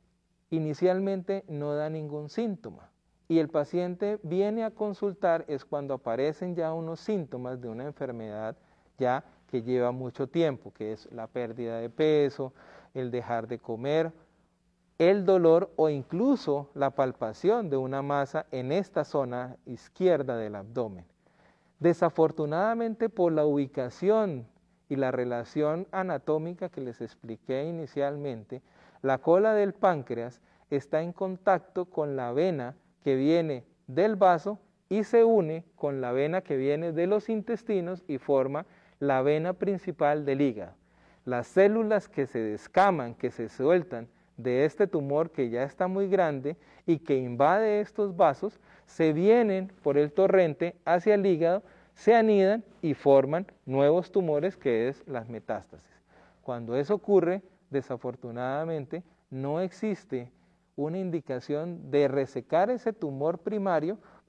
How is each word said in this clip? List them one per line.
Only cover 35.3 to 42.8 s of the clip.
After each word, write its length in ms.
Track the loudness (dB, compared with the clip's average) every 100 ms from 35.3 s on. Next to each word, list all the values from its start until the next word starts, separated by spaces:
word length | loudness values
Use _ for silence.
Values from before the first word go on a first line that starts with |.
| 4 2 -4 -10 -6
con 240 | -4 -4
la 100 | -2
vena 300 | 0 0 -2
que 160 | -2 -2
viene 340 | 0 -2 -2
de 160 | -2 0
los 220 | 0 -2
intestinos 720 | -6 -4 -8 -2 -4 -2 -8 -8
y 120 | -8
forma 480 | 2 2 2 -4 -10 _ _ -4
la 220 | 0 2
vena 320 | 2 2 0
principal 720 | -2 -2 -4 -6 0 0 2 0
del 160 | 0
hígado. 320 | 0 0 -12 -16 _ _ _ _
Las 240 | -6 -4 0
células 600 | 4 6 4 0 0 -2
que 180 | -6 -4
se 120 | -2
descaman, 760 | -4 -6 0 4